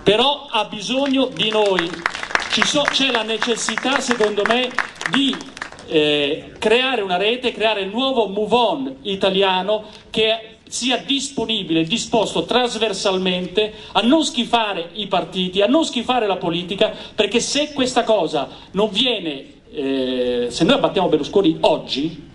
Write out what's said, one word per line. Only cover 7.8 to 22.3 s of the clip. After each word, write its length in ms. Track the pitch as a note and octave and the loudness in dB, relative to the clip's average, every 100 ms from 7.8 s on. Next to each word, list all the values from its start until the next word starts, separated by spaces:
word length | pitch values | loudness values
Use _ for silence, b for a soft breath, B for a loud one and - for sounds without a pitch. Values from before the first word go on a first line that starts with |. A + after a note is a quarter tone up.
il 80 | F#3+ | -2
nuovo 380 | G#3+ C4+ B3+ G#3 | -2 0 0 0
move 280 | G3 G#3+ A#3 | 0 2 2
on 400 | A3+ D#3+ C3+ - | 2 0 -4 -8
italiano 840 | G#3 G3 G3+ F#3+ G3 F#3 F#3 G#3+ G#3+ B B | -6 0 0 2 2 2 0 -2 -4 B B
che 480 | - A3 A3+ - - - | 0 0 0 -4 -20 -12
sia 300 | - A#3+ B3 | -6 -2 -2
disponibile, 880 | E3 C#4 - - A3 A3 F3+ E3 | 0 -4 -2 -6 -2 -4 0 0
disposto 600 | D#3+ A3+ - A#3 F#3+ - - | 2 -2 0 0 2 -2 0
trasversalmente 1300 | A3+ B3 A3+ A3 F#3+ G#3 F#3+ F#3 F3+ F#3 - G#3+ B B | 2 2 0 -2 0 0 0 0 -2 -2 0 -2 B B
a 100 | F#3 | 0
non 220 | A3+ D#4+ | 4 4
schifare 640 | D4+ - A3+ A#3 A3 F#3 E3 | 4 -2 0 0 0 -4 -8
i 120 | A3 G3+ | -8 -2
partiti, 560 | F#3+ E3 F#3 F#3 F#3 | -2 -2 -2 -2 2
a 60 | G#3 | 4
non 180 | C#4+ D#4 | 4 2
schifare 400 | B3 A3+ B3+ G#3+ | -2 0 0 2
la 120 | F3+ | -2
politica, 540 | F3 E3+ F3+ G3 A3 B B | -2 -4 -4 2 2 B B
perché 260 | - G#3 A#3 | -2 0 2
se 340 | - C#4+ D4 | 0 0 -2
questa 300 | - B3+ - | 0 0 0
cosa 460 | A#3 G#3+ D#3+ D3+ C3 B B | 2 2 2 -2 -4 B B
non 180 | F3+ G#3+ | 0 0
viene, 560 | F#3+ B3+ A3 E3+ C3+ C3+ - - | 2 0 0 -4 -8 -12 -20 -14
eh, 760 | - C3+ C3+ C3 B3+ B2 A#3+ B2 | -6 -2 0 -2 0 0 0 -2
se 140 | - | 0
noi 120 | F#3 C#4 | 2 4
abbattiamo 340 | G#3 G3+ F3 | 2 0 2
Berlusconi 480 | D3+ - G3+ E3+ D#3+ | 0 2 2 2 2
oggi 680 | G#3+ D#3+ - B2+ D#3 D#3+ - | 2 0 -2 -4 -4 -6 -18